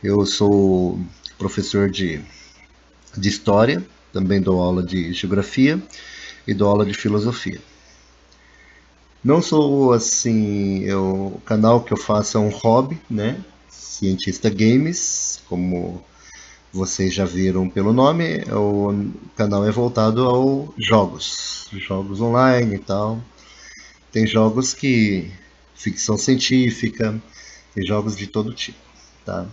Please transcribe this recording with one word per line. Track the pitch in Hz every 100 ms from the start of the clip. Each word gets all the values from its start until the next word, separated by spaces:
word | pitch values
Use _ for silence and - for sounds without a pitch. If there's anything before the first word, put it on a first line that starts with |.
Eu | 101 101 98
sou | - 101 101 98 92 90 90 90 - - -
professor | 95 - 95 101 98
de, | 90 92 76 73 - - _ _ _ _ _ _ -
de | 98
história, | 104 - 101 117 170 185 _ _
também | - 95 98
dou | 95 92
aula | 90 90
de | 87 92 85
geografia | 87 95 101 95 - 131 165 185 - - - - - -
e |
dou | 101 101
aula | 101 104
de |
filosofia. | 101 110 104 107 117 92 90 - _ _ _ _ _ _ _ _ _ _ _ _ _ _ _
Não | 123 156
sou | 170 156 147 139 131
assim, | 120 113 - 120 110 107 101 98 98
eu, | 98 98 95 95 98 -
o |
canal | - 110 110 120
que | 120
eu | -
faço | - 107 104 117
é |
um | 104
hobby, | 98 117 113 131 160 -
né? | 110 107 175 190 - _
Cientista | - - - 98 92 - 92 113
Games, | 104 107 123 156 175 - - - - -
como | 90 90 87 90 90 - _ - - - - _
vocês | 95 92 - 95
já | 92 95
viram | 87 95 92 92
pelo | 95 101
nome, | 117 135 165 165 165 -
o | 107 104 101 101 101 101 - - -
canal | 104 101 104
é |
voltado | 107 120 117 110 110
aos | 127 123 135 135 147 -
jogos, | - 113 95 82 - - - - -
jogos | 98 - 95 98 98
online | 117 117 131 123 117 98
e |
tal. | - 98 107 113 117 _ - - - - - _ _
Tem | 113 110
jogos | 110 110 110 131
que, | - 139 123 107 98 87 92 - _ _ _
ficção | - 90 - 107
científica, | - 131 - 131 123 117 117 - 110 110 - - - - _
tem | - 92
jogos | 107 107 101
de | 98
todo | 107 107
tipo, | 120 - 120 _ _ - _ -
tá? | 92 92